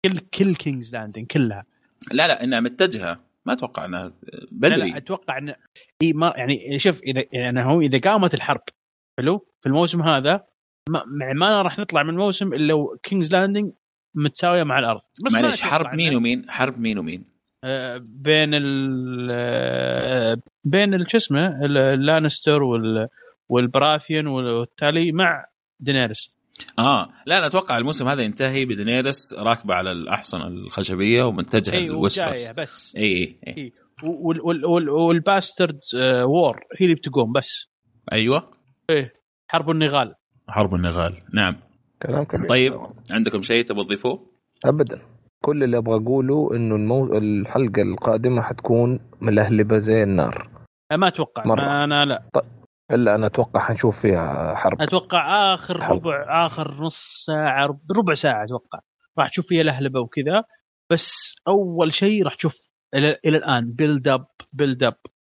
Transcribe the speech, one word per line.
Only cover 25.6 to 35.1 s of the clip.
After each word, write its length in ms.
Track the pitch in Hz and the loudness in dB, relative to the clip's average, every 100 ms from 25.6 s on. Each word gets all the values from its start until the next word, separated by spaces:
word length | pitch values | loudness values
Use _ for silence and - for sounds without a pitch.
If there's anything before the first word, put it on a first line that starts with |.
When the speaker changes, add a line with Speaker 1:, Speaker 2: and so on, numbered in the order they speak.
| _ _ | _ _
Speaker 1:
دينيريس. 540 | 131 135 120 107 - _ _ - - - | -2 0 0 -4 -14 _ _ -20 -12 0
Speaker 2:
آه، 300 | - 226 87 - - | 2 2 -2 -10 0
لا، 120 | 185 | 0
أنا 80 | 160 | 2
أتوقع 320 | 185 185 120 | 0 0 -2
الموسم 300 | 123 151 131 | -2 -2 -2
هذا 140 | 139 | -2
ينتهي 420 | 110 - 135 135 | -2 -2 -2 0
بدينيريس 680 | 127 101 104 123 131 139 - - | -2 -4 -2 0 0 -4 -6 -4
راكبة 360 | 107 117 104 | 0 0 0
على 180 | 90 92 | -2 -2
الأحصنة 540 | 87 78 98 - 90 82 | -6 -4 -6 -6 -8 -8
الخشبية 760 | 90 92 - 95 92 101 117 | -10 -12 -6 -4 -2 2 2
ومتجهة 520 | 123 92 85 113 90 | 2 -2 0 0 0
Speaker 1:
إي، 140 | 180 170 | -4 -4
Speaker 2:
للويستروس. 440 | 156 160 - 175 | 0 0 0 -2
Speaker 1:
وجاية 200 | 127 117 | -6 -10
بس. 440 | - - - - - | -10 -12 -12 -16 -2
Speaker 2:
إي، 60 | |
إي، 340 | 107 90 87 - - | 0 0 -2 -6 -16
إي. 80 | - | -14
Speaker 1:
إي. 160 | 131 _ _ - | -14 _ _ -10
وال-، 380 | 156 165 160 165 | -8 -4 -2 -2
وال-، 240 | 160 160 | -2 -2
وال-، 240 | 156 175 156 | 2 2 2
والباسترد، 880 | 151 170 | 2 2